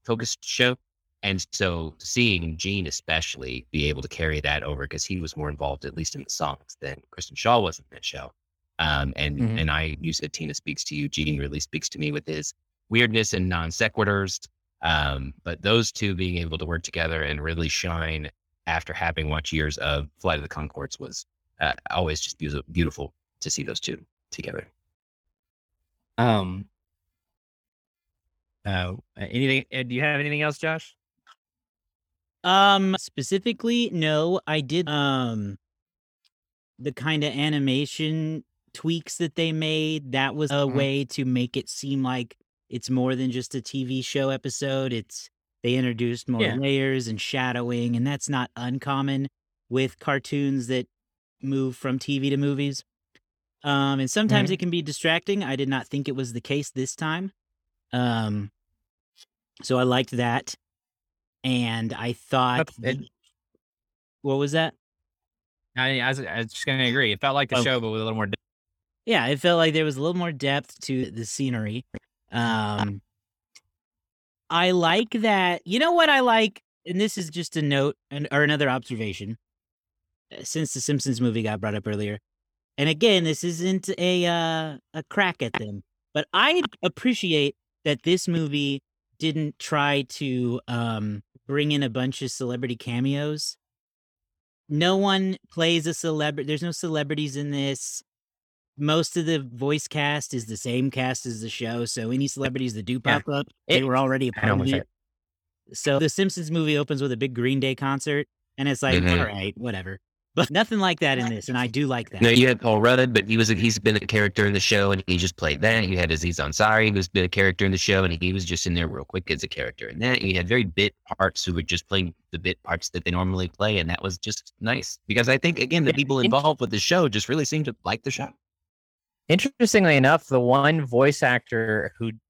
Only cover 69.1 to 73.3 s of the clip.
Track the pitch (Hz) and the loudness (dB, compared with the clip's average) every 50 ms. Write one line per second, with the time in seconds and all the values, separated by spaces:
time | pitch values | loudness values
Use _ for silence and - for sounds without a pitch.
69.1 | 226 165 117 123 143 135 - 175 175 165 165 160 151 160 156 151 139 131 143 165 | 2 2 2 2 0 2 4 4 4 6 4 4 4 2 0 0 0 -2 -2 -2
70.1 | 180 180 175 170 156 127 139 139 139 143 - - - - - - 135 127 123 - | -2 -2 -2 -4 -4 -2 -2 0 0 -2 -4 -6 -14 -12 -6 -4 -2 -2 -2 -4
71.1 | 90 113 113 - - - 139 131 123 113 110 104 107 123 - _ - - - _ | -6 -10 -10 -8 -6 -4 -2 -2 -2 -2 -4 -4 -6 -8 -10 _ -16 -18 -18 _
72.1 | _ _ _ _ 92 117 117 117 113 110 107 104 104 104 104 104 101 101 - _ | _ _ _ _ -2 0 0 2 2 0 0 0 -2 -2 -2 -4 -6 -8 -12 _
73.1 | _ _ _ _ | _ _ _ _